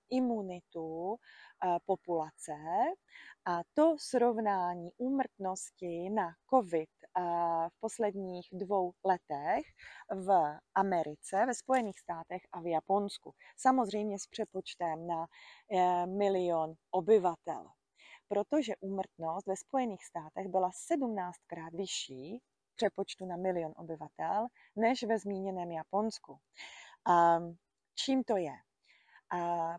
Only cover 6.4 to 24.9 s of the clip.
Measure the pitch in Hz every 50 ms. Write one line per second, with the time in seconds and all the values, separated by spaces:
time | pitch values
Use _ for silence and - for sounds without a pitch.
6.4 | _ _ 262 254 208 175 170 160 160 - _ _ - - _ 185 180 175 170 170
7.4 | 170 170 170 165 165 170 - _ - 220 - - 226 208 190 196 190 185 180 180
8.4 | - - 190 180 190 180 202 196 180 175 - _ - 190 180 175 - - 147 143
9.4 | 147 165 208 269 311 - _ _ - - - - - - 202 190 185 190 196 175
10.4 | 156 147 151 160 - _ _ 190 202 196 185 170 156 151 151 - - - 190 196
11.4 | 233 262 233 - - - 262 254 226 202 - - - - 170 165 165 - 175 185
12.4 | - _ - 175 165 175 165 156 - - 190 208 202 202 - - - - - _
13.4 | - - - - - 254 262 262 240 196 220 208 208 214 202 196 - - - -
14.4 | 208 - - 190 - - - - 180 165 160 160 165 175 170 160 165 - - -
15.4 | - - - - _ _ 214 185 180 180 180 175 175 185 190 202 202 196 196 185
16.4 | 180 175 170 160 156 160 160 - _ _ - 185 165 196 220 208 180 180 165 -
17.4 | _ 170 151 117 - - - _ _ _ _ _ - - - - _ _ 208 202
18.4 | 196 - 294 311 254 220 - - 196 190 196 190 190 - _ - 160 160 165 190
19.4 | - 196 190 - - - - 262 254 233 190 - - - - 170 151 156 - -
20.4 | 190 190 175 190 185 185 - - - - 339 294 262 233 220 196 180 180 180 -
21.4 | _ - 175 170 160 165 165 170 196 185 - - - - 135 127 135 165 214 247
22.4 | - _ _ _ _ _ _ - 226 202 - - 196 - - - 190 180 175 175
23.4 | 185 190 180 175 165 156 - - 170 160 160 151 156 147 - - 160 165 185 208
24.4 | 233 247 - _ - _ _ 208 226 226